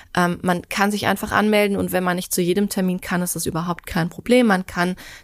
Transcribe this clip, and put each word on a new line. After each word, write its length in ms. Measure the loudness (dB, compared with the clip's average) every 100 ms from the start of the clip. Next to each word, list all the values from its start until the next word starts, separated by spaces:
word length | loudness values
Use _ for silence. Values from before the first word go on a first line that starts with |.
| -6
Ähm, 240 | 0 0 0
man 260 | -2 -2 -2
kann 240 | 0 0
sich 140 | 0 0
einfach 260 | -2 0
anmelden 460 | 2 4 4 2 0
und 120 | 0
wenn 140 | 0
man 120 | 0 -2
nicht 180 | -2
zu 80 | -2
jedem 260 | 0 2 0
Termin 320 | 0 0 -2
kann, 220 | -2 -2
ist 120 | -2
das 120 | -4 -4
überhaupt 400 | -4 -4 -6 -4
kein 240 | -2 -2
Problem. 360 | -4 2 4 4
Man 200 | 2 -2
kann 280 | -2 -2 -4 -12 -18